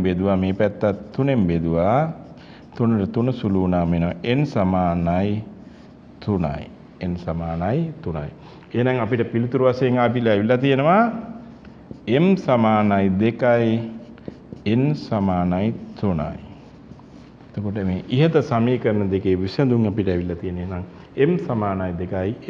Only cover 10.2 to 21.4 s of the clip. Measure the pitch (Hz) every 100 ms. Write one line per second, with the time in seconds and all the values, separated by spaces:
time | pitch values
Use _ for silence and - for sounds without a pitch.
10.2 | 113 101 107 127 139 135 151 196 233 226
11.2 | - - - - - - - - - 135
12.2 | 185 190 151 123 110 107 104 98 98 92
13.2 | 113 120 123 120 113 113 113 - - -
14.2 | - - - - 101 120 147 147 - 107
15.2 | 98 90 87 90 110 - - - 104 80
16.2 | 76 76 - - - - - - - -
17.2 | - - - - 104 104 95 92 - 127
18.2 | 160 156 - 117 120 123 117 104 98 95
19.2 | 95 92 95 - 135 120 107 107 98 87
20.2 | 87 85 95 90 90 90 92 - - 131
21.2 | 147 175